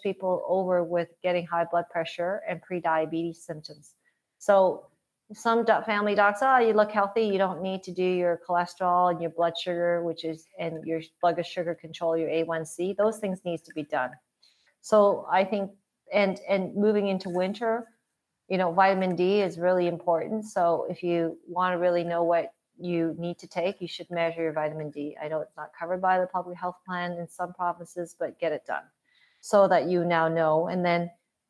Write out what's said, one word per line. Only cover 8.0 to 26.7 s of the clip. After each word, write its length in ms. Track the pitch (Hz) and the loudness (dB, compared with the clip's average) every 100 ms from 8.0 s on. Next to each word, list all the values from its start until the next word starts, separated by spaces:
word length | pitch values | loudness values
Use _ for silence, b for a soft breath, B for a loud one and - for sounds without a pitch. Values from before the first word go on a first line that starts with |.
your 340 | 185 180 175 170 - | 0 2 0 -2 0
cholesterol 640 | 175 175 - 180 180 180 | 0 0 -2 2 4 4
and 100 | 165 | 2
your 80 | 165 | -4
blood 260 | 165 170 165 | 0 0 0
sugar, 460 | 180 175 175 175 | -4 0 0 0
which 200 | 170 165 | -2 -4
is, 220 | 160 160 _ 185 | -6 -8 _ -10
and 260 | 170 160 160 | -8 -8 -6
your 140 | 160 160 - | -6 -8 0
blood 220 | 175 170 170 | 0 0 -4
sugar 280 | 185 170 | -6 -6
control, 440 | 165 160 - 170 165 | -6 -12 -6 -2 0
your 100 | 156 | 0
A 140 | 165 | -2
one 240 | 165 165 156 | -2 -4 -6
C. 260 | - 185 | -6 -6
Those 260 | 202 214 220 | 0 0 0
things 240 | 208 185 175 | -6 -6 -6
need 180 | 165 | -8
to 80 | - | -8
be 120 | 156 | -10
done." 260 | 147 143 127 - _ _ _ _ _ _ | -6 -4 -4 -8 _ _ _ _ _ _
So 440 | - 214 202 180 - | 2 4 6 2 0
I 120 | 185 | 0
think, 260 | 196 208 196 _ _ _ - | 2 -2 -4 _ _ _ -2
and, 260 | 208 196 180 - | 0 0 -2 -2
and 280 | 196 180 202 | -2 -2 0
moving 320 | 208 208 196 | 2 2 0
into 220 | 190 185 | -2 -2
winter, 580 | 175 185 214 233 226 233 _ _ _ _ _ - | -2 -2 -2 -2 -2 -6 _ _ _ _ _ -4
you 100 | 185 | -2
know, 120 | 180 | 0
vitamin 460 | 175 190 190 185 170 | 4 4 4 0 2
D 240 | 180 208 | 2 2
is 180 | 190 165 | 0 0
really 300 | 180 185 175 | 2 2 2
important. 560 | 170 - 165 - 220 | -2 0 0 0 -6
So 420 | 214 190 170 165 - | -4 0 2 2 -2
if 140 | 175 | -6
you 340 | 175 170 165 - - | -2 0 0 -4 -8
wanna 300 | 170 185 175 | -2 0 2
really 260 | 180 175 | 2 0
know 180 | 170 170 | 0 0
what 300 | 170 170 - _ _ - | 2 2 0 _ _ -12
you 380 | 175 170 165 160 | -4 -2 -2 -4
need 200 | 170 170 | -8 -8
to 100 | 160 | -10
take, 320 | 180 180 196 | -4 -4 -4
you 80 | 175 | -12
should 200 | - 170 | -12 -8
measure 320 | 170 165 165 | -2 -2 -2
your 100 | 160 | -4
vitamin 380 | 156 151 156 151 | -2 -4 -6 -10
D. 260 | 147 147 - | -8 -10 -10
I 60 | 151 | -6
know 140 | 156 | -6
it's 160 | - - | -6 -12
not 160 | 151 - | -16 -12
covered 240 | 170 185 | -6 -2
by 200 | 185 185 | 2 2
the 60 | 180 | 0
public 300 | 185 180 175 | -4 -6 -8
health 180 | 180 | -8